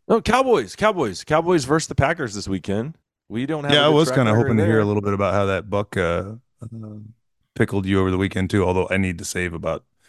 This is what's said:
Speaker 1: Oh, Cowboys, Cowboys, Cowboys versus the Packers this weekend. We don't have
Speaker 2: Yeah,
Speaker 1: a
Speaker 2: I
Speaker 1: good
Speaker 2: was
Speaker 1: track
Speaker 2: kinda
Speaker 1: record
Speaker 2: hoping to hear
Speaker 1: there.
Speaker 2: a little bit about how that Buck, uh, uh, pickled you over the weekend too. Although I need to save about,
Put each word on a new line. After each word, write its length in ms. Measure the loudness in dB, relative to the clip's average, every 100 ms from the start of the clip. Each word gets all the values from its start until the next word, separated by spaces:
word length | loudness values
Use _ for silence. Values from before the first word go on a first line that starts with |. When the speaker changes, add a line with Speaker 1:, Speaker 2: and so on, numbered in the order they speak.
| -2
Speaker 1:
Oh, 140 | 0
Cowboys, 540 | 2 0 2 2 0 -2
Cowboys, 480 | 0 0 -2 -4
Cowboys 420 | -2 0 2 0 2
versus 220 | 0 0
the 80 | 0
Packers 400 | 0 0 -6 -8
this 120 | -6
weekend. 480 | -4 -2 -4 -4 -10 _ _ _
We 200 | -6 -4
don't 160 | -2
have 100 | 2
Speaker 2:
Yeah, 120 | 4 4
Speaker 1:
a 0 |
Speaker 2:
I 20 |
Speaker 1:
good 60 | 4
Speaker 2:
was 120 | 4
Speaker 1:
track 80 | 2
Speaker 2:
kinda 140 | 4
Speaker 1:
record 100 | 4
Speaker 2:
hoping 140 | 2 2
to 60 |
hear 100 | 4
Speaker 1:
there. 80 | 2
Speaker 2:
a 40 | 2
little 160 | 0
bit 120 | 0
about 200 | 0 2
how 140 | 2 0
that 200 | -2 -2
Buck, 260 | -4 -2 -2
uh, 360 | 0 -2 -4 -12 _ _
uh, 60 | -18 -16 -16 -18 -20 -20 _ _ _ -2
pickled 320 | 0 0 0
you 120 | 2
over 120 | 2
the 80 | 0
weekend 320 | 0 -2 0
too. 120 | 2
Although 240 | 2 0 0
I 60 | 0
need 200 | 0 -4
to 80 | -8
save 300 | -6 -6 -6
about, 280 | -6 -6 -10 _